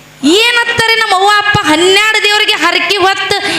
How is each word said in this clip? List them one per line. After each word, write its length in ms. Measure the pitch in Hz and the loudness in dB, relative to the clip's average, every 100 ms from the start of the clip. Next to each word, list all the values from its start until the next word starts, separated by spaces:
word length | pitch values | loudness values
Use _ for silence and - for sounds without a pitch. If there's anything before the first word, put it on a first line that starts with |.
| - - | -20 -4
ಏನತ್ತಾರೆ 720 | 269 370 466 480 466 466 453 | 0 2 2 0 -2 -2 0
ನಮ್ಮ 200 | 453 440 | 0 0
ಅವ್ವ 160 | 370 403 415 | 0 2 2
ಅಪ್ಪ 200 | 415 415 | 0 -2
ಹನ್ನೆರಡು 600 | 320 302 359 392 427 427 | 0 2 2 2 0 0
ದೇವ್ರಿಗೆ 280 | 403 415 415 | 0 0 0
ಹರಕಿ 440 | 415 320 349 349 403 | 0 -2 -2 -2 -2
ಹೊತ್ತು 420 | 370 392 381 403 403 | 0 -2 -4 -4 -4